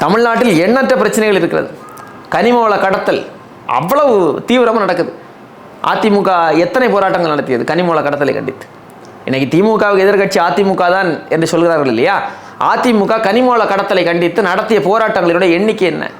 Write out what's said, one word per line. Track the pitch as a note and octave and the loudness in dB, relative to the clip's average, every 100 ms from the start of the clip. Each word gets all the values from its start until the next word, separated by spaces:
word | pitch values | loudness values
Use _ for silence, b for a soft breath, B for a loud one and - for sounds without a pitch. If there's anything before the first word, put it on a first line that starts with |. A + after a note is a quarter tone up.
தமிழ்நாட்டில் | D#3 A3 A#3 A3+ B3 D#3+ F#3+ | 0 2 2 2 2 2 2
எண்ணற்ற | B3+ A#3 B3+ | 2 2 2
பிரச்சனைகள் | G#3 G#3 G#3+ F#3+ | 0 0 0 0
இருக்கிறது. | E3+ D#3+ - - - - - - - | 0 -2 -4 -10 -20 -20 -20 -18 -4
கனிம | D#3+ A3 A#3+ | 0 2 2
வள | A3 G3 | 2 0
கடத்தல் | F#3+ G3 - - - - - - - A#2+ | 0 -2 -2 -4 -4 -16 -20 -16 -4 -4
அவ்வளவு | E3+ C#4 C#4+ G#3 E3 B2 - | 0 2 2 2 0 -2 0
தீவிரமா | B3 A#3 A3 | 2 2 0
நடக்குது. | F#3 F3 D#3 - - - - - - - D#3+ | 0 -2 -4 -8 -18 -20 -20 -20 -20 -6 -4
அ | F#3 | 0
தி | G#3 | 2
மு | G3+ F#3 | 2 2
க | F3 E3 D#3 | 2 2 2
எத்தனை | F3 C4 A#3+ | 0 0 0
போராட்டங்கள் | G3 F#3+ F#3 E3 | 2 0 0 -2
நடத்தியது | C#3+ C3+ A#2+ C3 | -2 -2 -2 -2
கனிம | D#3 F3 | -2 0
வள | D#3+ C#3+ | 0 0
கடத்தலை | C#3+ C#3 A2 | -2 -2 -2
கண்டித்து? | - - - - - - - - - | -6 -10 -14 -20 -20 -20 -20 -12 -4
இன்னைக்கு | C3 C3 | -2 0
தி | D#3+ G#3+ | 2 2
மு | G#3+ | 2
கவுக்கு | G#3 G3 F#3+ | 2 2 2
எதிர்க்கட்சி | G3+ F#3+ F#3 F3 | 2 2 0 0
அ | F3 | 0
தி | G3 | 0
மு | F#3+ | 0
க | F3+ F#3 | 0 0
தான் | F#3 C#3 - | 0 -4 -4
என்று | D#3+ E3 | -2 0
சொல்கிறார்கள் | E3+ E3+ D#3+ C3+ | 2 2 2 0
இல்லையா? | A2+ D#3+ F#3 - B B B C#3+ | 0 0 0 -4 B B B -2
அ | A3+ B3 | 0 0
தி | A3 | 0
மு | G3 | 0
க | A3 G3+ | 0 0
கனிம | A3+ B3+ | 2 2
வள | A#3+ G3+ | 2 0
கடத்தலை | G3 G3 F#3+ E3+ | 0 0 0 0
கண்டித்து | E3+ E3+ F3 F#3+ | 0 0 0 0
நடத்திய | F#3+ G#3 G#3 F3+ | 0 0 0 2
போராட்டங்களுடைய | A3 A3 G3 F3 E3+ F#3 E3+ | 0 0 0 0 2 2 2
எண்ணிக்கை | G#3+ G#3+ F3+ | 0 0 -2
என்ன? | D3+ B2 | -2 -8